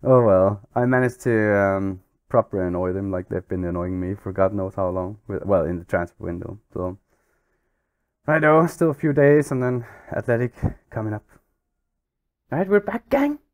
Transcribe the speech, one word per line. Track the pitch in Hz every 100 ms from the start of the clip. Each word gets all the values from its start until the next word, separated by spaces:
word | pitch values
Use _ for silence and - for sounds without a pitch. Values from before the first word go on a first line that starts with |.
Oh | - 131
well. | 113 95 95 104 - 120
I | 123
managed | 127 123 -
to, | 127 113 107 101
um, | 98 98 98 95 _ _ _
proper | 120 - 101 90
annoy | 90 92
them | 95 98
like | 92 92
they've | 90 -
been | 92
annoying | 87 90 90 92
me | 90
for | 101 98
God | 95 95
knows | 101 95 98
how | 92
long. | 92 92 104 -
Wi-, | 95 95
well, | 98
in | 78 87
the | 87
transfer | 92 85 _ 87
window. | 87 87 104 _
So, | - 90 95 _ _ _ _ _ _ _ _ _ _ _ _ -
righto, | 156 151 156 165
still | - 165
a |
few | 143 156
days | 143 143 147 143
and | 131
then | 127 123 117 - -
Athletic | - 120 117 120 - - - _
coming | - 107
up. | 104 _ _ _ _ _ _ _ _ _ _ _ _ _
All | 139
right, | 190
we're | 208
back, | 202 220 _
gang. | 277 285 294 _